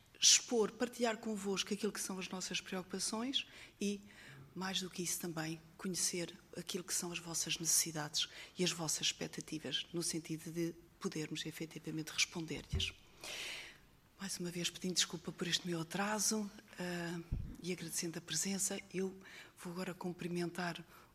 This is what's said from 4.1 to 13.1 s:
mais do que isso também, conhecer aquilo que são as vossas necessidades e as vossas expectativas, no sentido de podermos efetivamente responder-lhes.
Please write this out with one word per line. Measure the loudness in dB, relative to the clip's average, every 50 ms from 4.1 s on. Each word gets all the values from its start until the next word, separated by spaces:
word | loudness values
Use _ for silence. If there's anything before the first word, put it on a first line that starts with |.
| -18 -18 -16 -16 -16 -16 -18 -10 -6
mais | -4 -2 0 0 0
do | -2 -2
que | -4 -2 0
isso | 0 0 0
também, | -2 -2 -2 0 0 -2 -2 -4 -8 -14 -12
conhecer | -4 -2 -2 2 2 2 2 2 0 -2 -4 -6 -12 -18 -10 -10
aquilo | -8 -6 -4 -4 -4 -2
que | 0 0
são | 0 0 0 -4
as | -4
vossas | -4 -2 0 0 0 0 0 0
necessidades | 4 4 6 6 4 4 0 -2 -2 0 2 2 2 0 -2 -8 -14 -10 0 2
e | 2
as | 2
vossas | 2 2 0 0 2 2 2 2
expectativas, | 2 0 -4 -4 -4 -6 -6 -4 -6 -4 -2 -2 -2 -2 -2 -2 -2
no | -2 0
sentido | 0 0 -2 -2 -4 -4 -4 -4 -4
de | -2 0 0 0 -2 -6 -14 -20 -12 -4
podermos | -4 -2 0 0 -2 -2 -2 -4 -4
efetivamente | -4 -4 -4 -6 -6 -6 -8 -6 -4 -4 -2 -4 -2
responder-lhes. | 0 0 0 0 0 -4 -4 -4 -4 -6 -4 -2 0 0 0 0 -2 -8 -16 -20